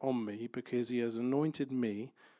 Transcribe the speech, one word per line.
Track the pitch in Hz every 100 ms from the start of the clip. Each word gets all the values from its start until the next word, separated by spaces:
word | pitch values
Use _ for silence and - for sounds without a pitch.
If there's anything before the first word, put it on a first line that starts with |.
on | 135 127
me, | 107 104 117
because | 127 120 123 113
he | 123
has | 117
anointed | 113 123 135 156 151 139
me | 131 117 104 127 - - -